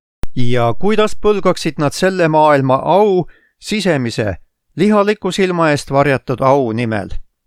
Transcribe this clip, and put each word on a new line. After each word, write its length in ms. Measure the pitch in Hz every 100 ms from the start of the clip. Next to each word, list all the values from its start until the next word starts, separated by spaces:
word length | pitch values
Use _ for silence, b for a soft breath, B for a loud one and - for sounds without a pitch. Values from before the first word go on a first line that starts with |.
| _ _ - -
ja 380 | 120 123 117
kuidas 420 | 113 190 214 214 -
põlgaksid 600 | 208 208 185 165 165 160
nad 140 | 147
selle 360 | - 185 190 165
maailma 460 | 156 151 143 135
au 520 | 131 131 175 214 185 160 b b b
sisemise, 760 | - 208 185 147 120 - 107 87 - _ _ -
lihaliku 560 | 202 214 202 214 190
silma 380 | 175 185 175 160
eest 200 | 143 -
varjatud 500 | 139 143 131 - 127
au 320 | 135 143 123
nimel. 360 | 110 120 110 92 - - _